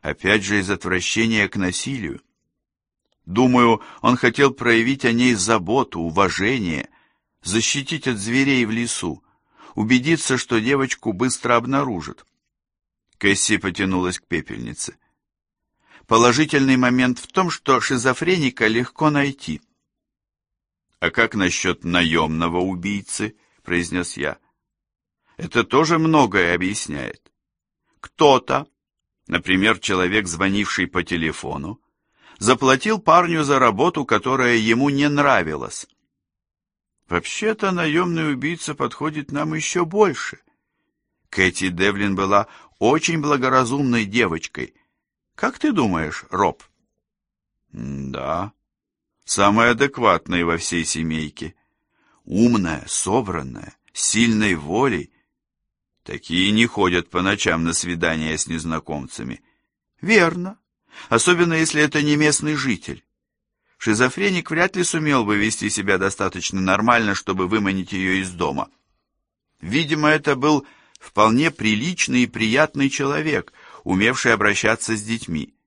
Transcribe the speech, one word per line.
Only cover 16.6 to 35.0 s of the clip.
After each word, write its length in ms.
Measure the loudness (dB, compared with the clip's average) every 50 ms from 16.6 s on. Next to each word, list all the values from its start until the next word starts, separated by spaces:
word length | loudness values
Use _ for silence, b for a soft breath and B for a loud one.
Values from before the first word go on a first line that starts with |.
| 4 4 4
момент 440 | 4 4 2 2 2 2 0 -2 -4
в 80 | -8 -6
том, 220 | _ 0 0 0
что 300 | -2 -4 _ 2 2 2
шизофреника 840 | 2 0 -2 0 0 0 0 0 0 0 0 2 0 -2 0 0 0
легко 440 | 2 2 0 -2 -4 _ 0 0 2
найти". 500 | 2 2 0 -2 -4 _ -8 -8 -8 -8 _ _ _ _ _ _ _ _ _ _ _ _ _ _ _ _ _ _ _ _ _ _ _ _ _ _ _ _
"А 120 | -4 -2
как 260 | 2 2 0 0 2
насчет 480 | 2 2 2 0 0 -2 -2 -2 -2 -4
наемного 720 | 0 2 2 2 4 2 2 2 2 0 0 -2 0 0 0
убийцы?" 800 | 0 0 -2 -4 -6 -6 -6 -6 -8 -10 -8 -6 -6 -6 -8 _ _ _ _ _ _
произнес 540 | -4 -2 -2 -2 -2 -4 -4 -4 -6 -6
я. 220 | -6 -6 -6 -8 _ _ _ _ _ _ _ _ _ _ _ _ _ _ _ _ _ _ _ _
"Это 260 | _ -14 -2 0 0 0
тоже 360 | 2 2 2 4 4 2 0
многое 540 | 2 2 4 4 2 4 2 2 2 2 0
объясняет. 800 | 0 -2 -4 -4 -6 -8 -8 -8 -8 -8 -10 -12 _ _ _ _ _ _ _ _ _ _ _ _ _ _ _ _ _
Кто-то, 680 | -20 -20 _ 4 6 6 6 6 2 0 -4 -4 -4 _ _ _ _ _ _ _ _ _ _ _ _ _
например, 500 | -6 -6 -2 0 0 2 4 2 2 0
человек, 480 | 0 -2 0 0 0 2 0 -2 -2
звонивший 640 | -2 -4 -2 -2 0 0 -2 -2 -2 -2 -4 -4 -2
по 160 | -2 -4 -4
телефону, 760 | -2 -4 -2 -2 -4 -4 -6 -8 -8 -8 -8 -8 -10 -12 _ _ _ _ _ _ b b b b b b b
заплатил 580 | 0 0 2 2 4 2 2 2 2 -2 -2 0
парню 460 | 2 4 4 4 4 2 0 -2 0
за 140 | 0 2 4
работу, 460 | 4 2 2 2 0 0 0 -2 -2
которая 520 | 0 -2 0 0 0 0 0 2 2 2
ему 340 | 2 4 2 2 2 2 2
не 180 | 2 2